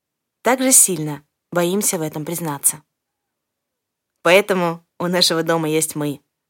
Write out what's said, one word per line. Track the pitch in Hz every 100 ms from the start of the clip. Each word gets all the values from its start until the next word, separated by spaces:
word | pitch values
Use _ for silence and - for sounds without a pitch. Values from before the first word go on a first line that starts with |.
| _ _ _ _
так | - 254
же | 262
сильно | 254 - 170 151 147 _ _ -
боимся | 175 175 196 202 185
в |
этом | 156 156 151
признаться. | 170 165 143 - 151 _ _ _ _ _ _ _ _ _ _ _ _ _ _
Поэтому | 170 185 202 190 175 170 _ -
у | 180
нашего | 180 175 165
дома | 165 165 156
есть | 156 156 151
мы. | 147 135 _ _